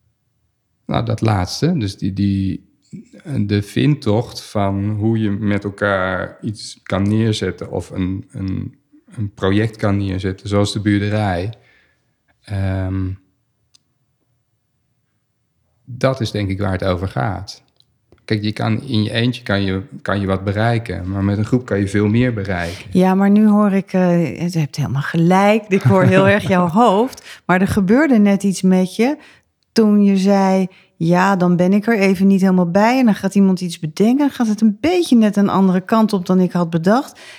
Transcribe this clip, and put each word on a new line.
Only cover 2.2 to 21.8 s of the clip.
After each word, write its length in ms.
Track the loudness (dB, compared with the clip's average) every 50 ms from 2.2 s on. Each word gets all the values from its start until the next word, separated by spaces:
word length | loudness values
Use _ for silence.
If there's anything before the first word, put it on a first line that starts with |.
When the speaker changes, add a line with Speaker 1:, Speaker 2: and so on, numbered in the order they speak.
| -2 0 0 -2 -2 -4 -6 -8 _ _ _ _ _ _ -20 -20 -20 _ -20 -20 -12 -8 -4 -4 -2
Speaker 1:
de 160 | 0 -2 -2
vindtocht 800 | -2 -2 -2 0 0 0 0 0 -2 -2 -2 -2 -2 -6 -12 -16
van 480 | -14 -8 -4 -4 -2 -2 -2 -4 -4 -4
hoe 300 | -4 -2 -2 -2 0 0
je 100 | -2 -2
met 320 | -4 -4 -4 -2 -4 -4 -4
elkaar 760 | -6 -6 -4 -2 -2 0 -2 -2 -4 -4 -6 -6 -8 -12 -10
iets 380 | -10 -10 -10 -10 -14 -18 -20 _ _
kan 260 | -4 -2 -2 0 0
neerzetten 640 | 0 0 0 0 -2 -2 -4 -6 -6 -8 -12 -8
of 180 | -8 -8 -8 -8
een, 380 | -8 -6 -4 -4 -6 -8 -10 -12
een, 460 | -12 -10 -8 -6 -6 -6 -8 -10 -14 _ _ _ _ -20 _
een 280 | _ -10 -8 -8 -8 -6
project 420 | -4 -2 0 2 2 0 -2 -4
kan 220 | -4 -2 -2 0
neerzetten, 520 | 0 -2 -4 -6 -4 -4 -6 -6 -6 -6 -2
zoals 240 | 0 0 0 0 -2
de 80 | -2
buurderij. 720 | 0 0 2 2 0 0 -2 -2 -2 -2 -2 -4 -4 -6 -10 _ _ _ _ _ _ _ _ _ _ _ _ _ _ _ _ _
Ehm, 720 | _ -8 -6 -4 -2 -2 -2 -4 -4 -4 -4 -4 -4 -6 -8 -10 _ _ _ _ _ _ _ _ _ _ _ _ _ _ _ _ _ _ _ _ _ _ _ _ _ _ _ _ _ _ _ _ _ _ _ _ _ _ _ _ _ _ _ _ _ _ _ _ _ _ _ _ _
dat 360 | -16 -8 -2 -2 -2 0 -2
is, 100 | -6 -6
denk 180 | -4 -4 -4 -4
ik, 100 | -4 -4
waar 120 | -4 -4
het 120 | -4 -2 -2
over 240 | -2 -2 -2 -4
gaat. 560 | -6 -4 -4 -4 -4 -6 -8 -10 -14 -16 -20 _ _ _ _ _ _ _ _ _ _ _ _ -6
Kijk, 180 | -6 -4 -4 -4
je 80 | -6
kan, 300 | -6 -4 -4 -4 -4 -4
in 220 | -4 -4 -2 -2 -2
je 80 | -2
eentje 320 | -2 -2 -2 -2 -4 -6 -4
kan 180 | -2 -2 -2
je, 220 | 0 -2 -4 -4 -6 -10 -16 -12
kan 180 | -6 -4 -2 -2
je 60 | 0
wat 180 | -2 -2 -2 -2
bereiken, 640 | -4 -2 0 0 0 0 -2 -4 -6 -8 -8 -6 -6
maar 140 | -4 -2 -2
met 140 | 0 0
een 80 | 0 -2
groep 200 | 0 -2 -2 -2
kan 140 | -2 -2
je 80 | -2